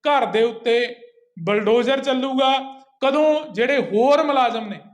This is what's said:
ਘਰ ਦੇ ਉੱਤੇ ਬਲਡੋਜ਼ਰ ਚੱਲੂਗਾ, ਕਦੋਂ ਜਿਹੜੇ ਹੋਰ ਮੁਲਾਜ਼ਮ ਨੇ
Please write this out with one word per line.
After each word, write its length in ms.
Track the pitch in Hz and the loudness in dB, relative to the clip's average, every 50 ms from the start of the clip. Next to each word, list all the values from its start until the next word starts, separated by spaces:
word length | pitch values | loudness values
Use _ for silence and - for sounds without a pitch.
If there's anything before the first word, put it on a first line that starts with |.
| - | 2
ਘਰ 220 | 294 294 269 247 | 2 2 2 2
ਦੇ 160 | 196 180 220 | 0 0 0
ਉੱਤੇ 360 | 226 233 226 - - 240 233 240 240 233 240 - - - _ _ _ _ _ | 0 0 -2 -4 -2 0 0 0 0 -4 -8 -16 -20 -20 _ _ _ _ _
ਬਲਡੋਜ਼ਰ 640 | 180 165 185 208 214 208 208 226 240 233 240 269 269 | -8 -4 -2 -2 0 2 2 2 2 2 0 -2 -2
ਚੱਲੂਗਾ, 500 | 262 277 262 254 262 269 262 262 269 262 269 262 269 262 - - - _ _ _ | -2 -2 -2 -2 -2 -2 0 0 2 2 2 0 -4 -8 -16 -20 -20 _ _ _
ਕਦੋਂ 500 | 262 269 277 302 311 311 302 311 302 - - | -2 0 2 2 2 2 2 0 -4 -6 -4
ਜਿਹੜੇ 240 | 214 240 262 285 262 | -2 0 0 0 -2
ਹੋਰ 400 | 175 160 190 214 240 277 285 302 | -2 -2 0 2 4 4 4 2
ਮੁਲਾਜ਼ਮ 460 | 311 294 277 269 254 233 220 226 220 208 | 2 0 2 2 0 0 -2 -6 -8 -10
ਨੇ 120 | 190 147 - - | -12 -16 -16 -20